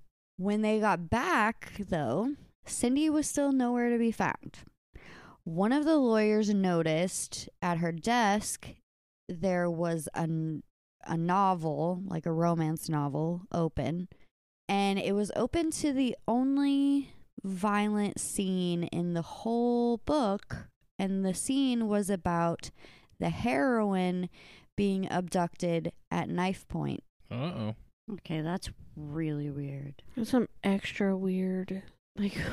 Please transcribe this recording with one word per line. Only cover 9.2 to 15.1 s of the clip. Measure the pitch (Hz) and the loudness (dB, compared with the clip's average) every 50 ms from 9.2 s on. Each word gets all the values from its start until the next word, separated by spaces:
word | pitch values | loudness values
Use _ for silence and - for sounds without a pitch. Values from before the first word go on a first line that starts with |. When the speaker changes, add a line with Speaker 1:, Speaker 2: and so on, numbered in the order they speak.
| _ - | _ -10
Speaker 1:
there | 180 165 165 190 180 175 175 175 | -6 -2 0 0 2 2 2 0
was | 170 160 175 170 170 165 147 - - | 0 0 -2 -2 -2 -2 -4 -6 -4
a | - | -4
n-, | 165 160 165 160 160 160 156 - - _ _ _ _ _ _ _ - | -2 -2 0 -2 -2 -2 -4 -6 -10 _ _ _ _ _ _ _ -8
a | - 175 | -4 -2
novel, | 165 165 175 180 196 202 190 185 170 160 160 147 143 160 175 185 180 196 | 0 2 2 4 4 4 4 2 2 0 -2 0 0 0 0 -2 -2 -4
like | 190 175 165 - | -4 -6 -4 -2
a | 170 165 | -2 0
romance | 160 170 170 170 165 160 156 160 165 - - | 2 4 4 4 2 2 0 -2 -2 -2 -2
novel, | 160 147 143 143 131 151 156 165 175 175 185 - | 0 0 0 0 -2 -2 -2 -2 -2 -4 -6 -4
open. | - 170 165 160 - - 131 127 160 175 180 - - - - _ _ _ _ _ _ _ _ - | -2 0 0 0 -2 -2 -2 -2 -2 -4 -6 -8 -12 -20 -20 _ _ _ _ _ _ _ _ -2
And | 196 196 196 196 196 196 | 0 2 2 2 2 0
it | - - | 0 0